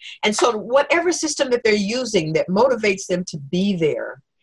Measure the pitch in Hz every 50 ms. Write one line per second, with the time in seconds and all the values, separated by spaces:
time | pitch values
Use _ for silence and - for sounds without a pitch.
0 | - - - - - 214 214 - - 240 220 214 175 226 254 285 285 - 311 339
1 | 339 359 320 - 330 302 - - 277 254 240 233 220 220 208 208 196 196 233 254
2 | 254 214 214 180 160 156 160 151 - 175 185 202 247 269 247 214 214 208 190 190
3 | - - 180 180 185 - - 151 139 135 180 180 196 202 190 165 165 143 120 113
4 | 110 110 - - _ _ _ _